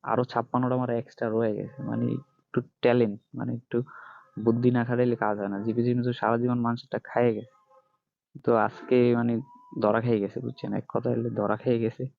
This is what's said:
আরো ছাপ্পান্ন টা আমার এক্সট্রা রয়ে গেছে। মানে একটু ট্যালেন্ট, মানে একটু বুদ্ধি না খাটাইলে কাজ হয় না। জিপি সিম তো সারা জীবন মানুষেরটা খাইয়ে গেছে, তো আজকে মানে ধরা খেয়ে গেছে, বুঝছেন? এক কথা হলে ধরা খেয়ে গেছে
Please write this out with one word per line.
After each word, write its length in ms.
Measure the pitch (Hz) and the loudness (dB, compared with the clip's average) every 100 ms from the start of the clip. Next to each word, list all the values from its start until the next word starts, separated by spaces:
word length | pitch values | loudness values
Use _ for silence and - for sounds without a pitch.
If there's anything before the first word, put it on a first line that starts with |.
আরো 220 | 143 113 | 0 0
ছাপ্পান্ন 440 | 127 117 117 123 123 | 0 -2 -2 0 0
টা 60 | |
আমার 160 | 127 123 | 0 0
এক্সট্রা 380 | 117 - - 117 | -2 -4 -6 -2
রয়ে 280 | 110 113 104 | 0 0 -2
গেছে। 260 | 98 - | -8 -8
মানে 300 | - 113 120 | -6 -2 -2
একটু 480 | 131 - _ _ - | -2 -8 _ _ -4
ট্যালেন্ট, 600 | 120 _ 123 123 113 101 _ | -4 _ 2 4 2 -2 _
মানে 200 | 127 120 | -8 -6
একটু 280 | 120 _ 117 127 - - - _ - | -8 _ -4 -4 -14 -20 -20 _ -2
বুদ্ধি 260 | 113 120 123 | 0 4 4
না 140 | 123 | 2
খাটাইলে 320 | 120 120 123 117 | 0 2 2 2
কাজ 220 | 107 104 | 0 0
হয় 100 | 101 | -4
না। 140 | 98 | -4
জিপি 220 | 110 113 | -2 0
সিম 180 | 120 123 | 0 0
তো 100 | 120 | -2
সারা 260 | 120 110 117 | 0 0 2
জীবন 220 | 123 123 | 0 0
মানুষেরটা 380 | 117 120 - 113 | -2 -4 -6 -8
খাইয়ে 300 | - 120 120 | -4 2 2
গেছে, 260 | 107 123 _ _ - _ _ _ _ _ - | 0 -8 _ _ -20 _ _ _ _ _ -6
তো 120 | - 117 | 2 2
আজকে 600 | 107 - - 127 120 120 | 2 -2 2 4 4 4
মানে 240 | 117 113 - - - - | 2 -2 -6 -20 -14 0
ধরা 180 | 110 110 | 2 2
খেয়ে 200 | 120 110 | 2 0
গেছে, 200 | 98 - | 0 -4
বুঝছেন? 320 | 117 127 101 | -8 -8 -6
এক 120 | 101 - | -6 -4
কথা 220 | - 120 | -4 -2
হলে 200 | 120 117 | -2 -2
ধরা 260 | 107 104 110 | -2 -2 -2
খেয়ে 240 | 131 117 | 0 0
গেছে 260 | 113 - 131 | -2 -4 -12